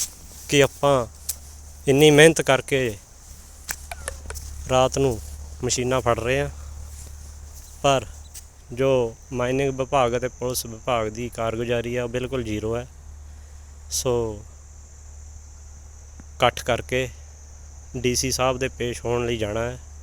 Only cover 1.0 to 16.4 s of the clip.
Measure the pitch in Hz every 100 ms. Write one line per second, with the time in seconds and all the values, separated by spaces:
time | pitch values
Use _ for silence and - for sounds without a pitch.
1 | 113 - - - - - - - - 135
2 | 151 147 160 165 156 131 - 139 127 101
3 | - - - - - - - - - -
4 | - - - - - - - 127 131 135
5 | 139 110 - - - - 123 - 123 131
6 | 120 113 113 135 143 - - - - -
7 | - - - - - - - - 143 135
8 | - - - - - - - 123 135 131
9 | 117 120 - 127 123 131 139 131 131 143
10 | 123 120 123 - 123 123 120 110 - 120
11 | 110 107 120 - 113 113 117 120 117 120
12 | 120 123 123 131 113 107 107 117 123 -
13 | - - - - - - - - - -
14 | 131 120 113 107 107 - - - - -
15 | - - - - - - - - - -
16 | - - - -